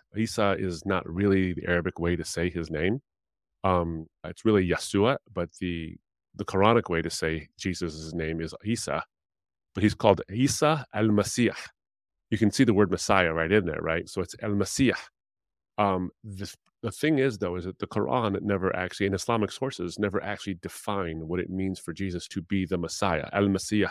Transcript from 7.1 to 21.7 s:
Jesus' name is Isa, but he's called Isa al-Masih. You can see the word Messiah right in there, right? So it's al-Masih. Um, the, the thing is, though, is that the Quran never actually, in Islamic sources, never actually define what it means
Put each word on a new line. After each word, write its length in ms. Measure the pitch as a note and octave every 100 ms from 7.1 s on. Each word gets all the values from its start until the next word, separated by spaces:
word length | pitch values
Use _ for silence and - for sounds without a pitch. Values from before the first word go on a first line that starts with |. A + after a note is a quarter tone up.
| - D#2+ D#2+ D2 _
Jesus' 560 | F#2+ F2 E2+ D#2 D#2+
name 260 | E2 D#2+ E2
is 160 | D#2+ -
Isa, 400 | G#2+ A#2 - D2 - _ _ _ _ _ _ -
but 80 |
he's 120 | G#2 F#2
called 260 | A2+ F#2+ -
Isa 540 | G2+ C3+ - D3+ D#3 B2+
al-Masih. 600 | A2 A2 G#2 G2 - A#2 - - _ _ _ _ _ _
You 80 | A2
can 120 | A2
see 140 | -
the 100 | C3
word 160 | G2+ G2+
Messiah 440 | F#2 - G2+ F2
right 180 | D#2+ E2
in 140 | G#2 F2
there, 160 | D#2
right? 260 | D#2+ D#2+ -
So 140 | -
it's 140 | F2 -
al-Masih. 520 | A2 G2+ G2 - C3 F#2 - _ _ _ _ _ _ -
Um, 300 | G#2 F#2 F2+ -
the, 280 | A2 F#2+ G2 - _ _
the 100 | A#2
thing 280 | - D3+ D3+
is, 180 | C3+ G#2+
though, 180 | F#2+ F2+
is 100 | F2
that 140 | F#2
the 80 | -
Quran 520 | - - B2+ A2+ G2
never 340 | G#2 G2 F#2 F2+
actually, 320 | F#2 - G2
in 60 |
Islamic 380 | F#2+ - A#2 G2+
sources, 480 | - C3+ - F2 -
never 240 | G#2 F#2
actually 320 | F2+ G#2 - F2
define 720 | - - - G2+ F2 D#2+ D#2
what 120 | F2
it 100 | F2
means 300 | F#2 F#2+